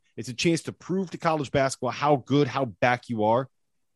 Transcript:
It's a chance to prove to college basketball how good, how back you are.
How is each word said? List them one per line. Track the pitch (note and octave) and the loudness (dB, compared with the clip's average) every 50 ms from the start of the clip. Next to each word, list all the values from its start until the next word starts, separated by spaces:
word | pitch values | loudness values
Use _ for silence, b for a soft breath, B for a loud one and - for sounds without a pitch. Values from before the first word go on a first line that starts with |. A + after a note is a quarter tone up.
| _ _ _ | _ _ _
It's | - A2+ B2 | -12 -12 -10
a | A#2+ | -6
chance | - - F3 E3 D3+ - | -2 0 0 0 0 -2
to | - - | -6 -12
prove | - - - E3+ F#3+ F#3+ E3 - | -10 -8 -4 -4 -4 -4 -6 -6
to | - | -4
college | - E3 D#3+ D#3 C#3 - | -2 -2 0 -2 -2 0
basketball | - C#3+ C3+ C3+ - - - B2 | 0 0 0 0 -2 -4 -6 -6
how | A2 - C#3+ D3 D3+ | -4 0 2 2 2
good, | C3 A2 - B2+ C#3+ D3 | 2 2 2 2 2 2
how | B2+ A2+ C#3 C#3 | 2 0 -2 -4
back | A#2+ F#2+ - - B2 B2 B2+ - - | -4 -2 0 2 2 2 2 -2 -4
you | A#2+ A2 G#2+ | -2 0 2
are. | G#2+ A2+ B2+ C3+ - _ _ _ _ _ _ _ _ _ | 2 2 2 0 -4 _ _ _ _ _ _ _ _ _